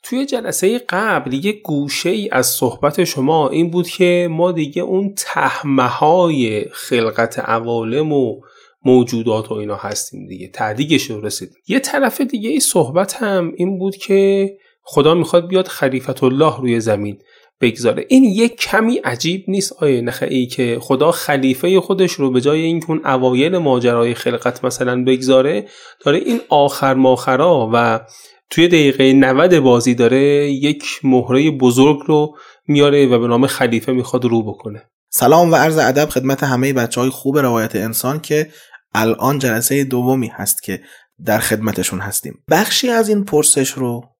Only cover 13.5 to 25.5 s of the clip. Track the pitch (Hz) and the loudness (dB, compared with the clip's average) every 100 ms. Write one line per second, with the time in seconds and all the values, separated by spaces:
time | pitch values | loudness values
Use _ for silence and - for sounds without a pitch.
13.5 | - 180 190 190 196 - 196 196 196 196 | -4 -4 -4 -6 -8 -2 2 2 0 -2
14.5 | 196 _ _ - - 147 170 160 175 170 | -8 _ _ -4 2 4 2 2 0 2
15.5 | 185 185 - 135 131 127 131 131 131 156 | -2 -2 -4 -2 -2 -6 -2 0 2 0
16.5 | 117 127 117 110 101 104 98 _ _ _ | 0 -2 -2 0 -2 -4 -10 _ _ _
17.5 | _ 120 117 117 - - 262 262 190 233 | _ -2 0 -2 -2 2 4 4 2 0
18.5 | - - 196 220 247 - 120 160 190 - | -2 -2 0 0 -2 -4 -6 -6 -6 -4
19.5 | 190 - - 151 127 117 - - 131 123 | -4 -4 -2 0 0 -2 -6 -4 -2 -2
20.5 | 127 120 117 - 135 151 165 - 143 131 | -4 -4 -4 -2 0 2 0 -2 0 0
21.5 | 131 175 190 175 190 180 - 135 127 135 | 0 2 0 0 0 0 0 0 2 2
22.5 | 156 165 170 165 156 143 131 127 123 151 | 0 0 -2 -2 -4 0 0 2 2 2
23.5 | 185 151 127 120 117 117 117 - 120 123 | 0 2 2 2 2 0 -2 -4 -2 -4
24.5 | 120 127 - 123 123 127 127 131 131 135 | -4 -6 -4 -2 0 0 0 4 4 4